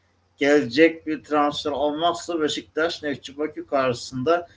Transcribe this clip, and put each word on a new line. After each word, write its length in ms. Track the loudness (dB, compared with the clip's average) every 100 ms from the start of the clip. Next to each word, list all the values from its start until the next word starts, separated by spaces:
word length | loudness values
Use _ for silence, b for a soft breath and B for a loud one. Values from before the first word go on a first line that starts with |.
| _ _ _ 0
gelecek 680 | 4 4 4 4 4 4 -8
bir 160 | -8
transfer 480 | -2 0 0 -2 -4
olmazsa 680 | -2 -2 0 0 -2 -4 -2
Beşiktaş 640 | -2 -4 -6 -2 -2 -2
Nefçi 340 | -8 -8 -10 -8
Bakü 300 | -8 -8 -4
karşısında 800 | 0 0 -2 -6 -4 0 0 -2